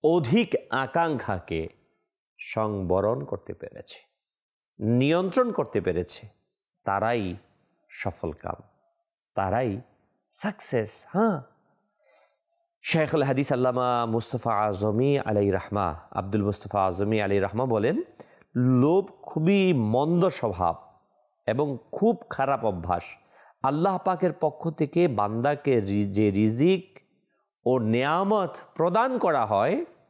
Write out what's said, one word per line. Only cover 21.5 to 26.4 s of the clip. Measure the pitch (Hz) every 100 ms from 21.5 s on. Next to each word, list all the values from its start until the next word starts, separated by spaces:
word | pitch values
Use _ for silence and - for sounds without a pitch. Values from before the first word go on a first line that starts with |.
| 120 147 127 _
খুব | - 214 214 -
খারাপ | - 135 131
অভ্যাস। | 110 90 82 85 - - _ _ - _
আল্লাহ | 131 147 185 185
পাকের | 196 180 185
পক্ষ | 151 156 - 165
থেকে | 156 147 170 175
বান্দাকে | 107 104 113 131 147 - 120
রি-, | 98 101 101
যে | 98 107
রিজিক | 98